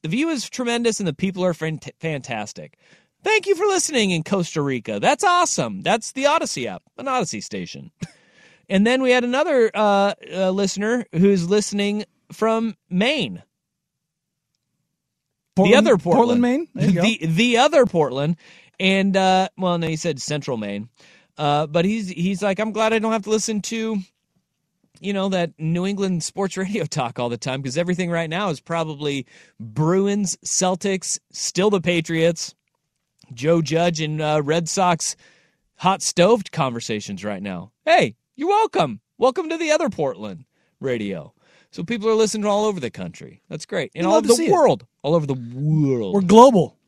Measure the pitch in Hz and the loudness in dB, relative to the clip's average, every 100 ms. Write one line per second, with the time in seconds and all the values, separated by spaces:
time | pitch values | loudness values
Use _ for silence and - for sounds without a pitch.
0 | 156 214 320 302 - - 240 233 233 220 | -4 -2 -2 -2 -6 -6 -4 0 0 -2
1 | 185 139 190 185 185 165 160 156 - - | -4 -2 -4 -2 -2 -2 -6 -6 -12 -10
2 | 160 147 127 113 104 - 76 _ _ _ | -6 -6 -6 -8 -8 -12 -18 _ _ _
3 | _ _ 381 440 392 349 415 381 - 269 | _ _ 0 0 2 0 2 0 0 0
4 | 208 170 156 196 170 160 143 127 110 104 | 2 0 -2 -2 -2 -2 -2 -4 -4 0
5 | 165 294 381 349 339 - 123 98 147 226 | 0 2 2 2 2 -2 -4 -4 -2 -2
6 | - - 277 320 302 - 113 90 _ - | -2 -2 0 2 -2 -6 -8 -8 _ -12
7 | 262 254 185 107 - 101 87 71 69 _ | -4 -2 -4 -6 -10 -10 -10 -14 -18 _
8 | - _ _ _ _ _ _ 190 214 262 | -16 _ _ _ _ _ _ 2 2 2
9 | 262 247 247 254 330 269 220 202 208 202 | 2 2 2 -2 2 2 2 2 2 4
10 | 202 - - 175 190 190 196 - 208 240 | 2 -2 -10 -2 -2 0 -2 -2 -2 -2
11 | 226 165 196 196 170 208 208 202 202 208 | -2 2 4 4 2 0 0 -2 -2 -4
12 | 208 _ _ - 220 226 226 190 _ 180 | -8 _ _ -4 0 0 -2 -8 _ 0
13 | 233 302 139 87 _ _ _ _ _ _ | 0 0 -4 -8 _ _ _ _ _ _
14 | _ _ _ _ _ _ _ _ _ _ | _ _ _ _ _ _ _ _ _ _
15 | _ _ _ _ _ - 196 247 294 208 | _ _ _ _ _ 2 6 6 6 4
16 | 170 240 240 240 240 269 330 - - 170 | 4 4 4 4 2 0 -4 0 2 4
17 | 202 226 160 160 240 233 285 311 240 170 | 2 0 -2 2 2 4 4 4 4 2
18 | 147 131 147 170 - - _ _ 190 196 | 0 0 -2 -2 -8 -20 _ _ 0 2
19 | 196 190 190 185 190 - 185 175 160 160 | 2 2 4 4 2 -2 -2 -2 -2 -4
20 | 175 139 - 147 143 120 104 101 110 _ | -4 -6 -6 -6 -4 -6 -6 -8 -10 _
21 | _ _ _ - 147 147 156 160 180 226 | _ _ _ -4 0 0 0 0 0 -2
22 | 190 175 180 190 202 190 220 208 220 226 | -6 -4 -4 -2 -2 -2 -4 0 0 0
23 | 220 220 202 214 208 214 - 226 220 214 | 0 -2 -2 -2 0 -4 -4 -6 -4 -4
24 | 185 _ _ _ _ _ _ _ _ _ | -8 _ _ _ _ _ _ _ _ _
25 | 180 202 196 190 170 _ 160 170 185 202 | -6 -2 -2 0 -2 _ -2 -2 -2 -2
26 | 196 180 - - 190 185 185 208 151 151 | -2 -2 -4 -4 -4 -4 -4 -4 -4 -4
27 | 120 123 120 117 139 131 135 135 175 175 | -4 -4 -6 -4 -6 -6 -4 -4 -2 -2
28 | 180 170 165 170 202 147 - 170 160 143 | -2 -2 -4 -4 -4 -6 -6 -4 -4 -4
29 | 147 139 120 - _ _ 113 110 156 185 | -4 -4 -8 -18 _ _ -12 -2 2 2
30 | 196 202 190 - - - 185 185 202 190 | 2 0 -2 -6 -6 -2 0 0 -2 -4
31 | - - _ - - - 208 202 175 175 | -4 -10 _ -10 -6 0 2 2 0 0
32 | 160 165 165 165 - _ _ _ _ _ | 0 2 2 0 -8 _ _ _ _ _
33 | _ _ _ 117 143 170 151 160 175 160 | _ _ _ -6 0 2 2 0 0 0
34 | 151 156 151 151 143 160 165 - 180 170 | -4 -2 0 0 0 -2 -2 0 0 0
35 | - - _ _ _ _ _ _ 180 196 | -4 -8 _ _ _ _ _ _ -2 0
36 | - - 180 226 190 - 135 117 - 107 | -2 4 4 4 0 -2 -2 -2 -4 -6
37 | 101 98 104 101 101 90 92 _ - 339 | -6 -8 -6 -6 -6 -8 -10 _ 0 2
38 | 135 110 _ - 320 415 440 - 147 104 | 2 -4 _ -8 0 0 0 0 -2 -4
39 | _ _ 247 254 320 330 330 302 302 185 | _ _ 0 0 -6 -4 0 0 0 -2
40 | 143 123 104 92 - _ _ _ 135 120 | -4 -4 -12 -12 -18 _ _ _ -4 -4
41 | 104 90 71 _ _ _ _ - 170 233 | -4 -8 -12 _ _ _ _ -12 -6 -4
42 | 214 220 220 220 208 202 214 190 120 - | 0 2 2 0 0 0 0 -2 -8 -8
43 | 180 - 65 - _ 160 - 196 139 151 | -12 -12 -20 -20 _ -14 -8 -6 -6 -4
44 | 175 262 - 233 339 381 262 127 - _ | 2 2 4 2 4 4 4 4 -4 _
45 | 147 170 147 131 117 123 151 156 143 127 | 0 0 0 -4 -6 -6 0 2 2 0
46 | 101 202 180 214 262 220 147 _ | 0 0 8 10 10 8 0 _